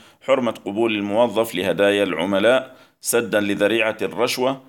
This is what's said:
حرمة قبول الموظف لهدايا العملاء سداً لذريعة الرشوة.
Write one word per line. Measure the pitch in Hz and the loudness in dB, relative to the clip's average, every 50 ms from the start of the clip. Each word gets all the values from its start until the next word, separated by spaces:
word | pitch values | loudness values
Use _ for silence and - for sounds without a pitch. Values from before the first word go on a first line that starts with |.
| - - _ _ | -20 -20 _ _
حرمة | - - 135 135 120 113 | -2 0 0 2 0 -2
قبول | 107 - - 98 101 107 117 113 110 | -4 -4 -8 -6 -2 0 0 0 0
الموظف | 104 101 104 101 113 123 117 95 113 113 113 - | -2 -2 0 2 2 2 2 2 0 -2 -2 -2
لهدايا | 87 95 95 85 85 101 101 101 101 101 | -2 -2 -2 0 2 2 4 4 2 0
العملاء | 95 80 78 85 98 98 95 104 113 131 127 - - - - - _ _ _ | 0 -2 -2 -2 -2 0 2 2 4 2 2 0 -6 -12 -20 -20 _ _ _
سداً | - - - 117 113 101 - 104 | -6 -2 -2 0 0 0 0 0
لذريعة | 101 101 101 - - 98 113 120 110 110 107 - | 0 0 0 0 2 2 2 0 0 -2 -2 -4
الرشوة. | 101 87 82 95 120 127 - 123 123 131 135 135 - | -6 -6 -2 -2 -2 -2 -2 -2 -2 -2 -4 -6 -10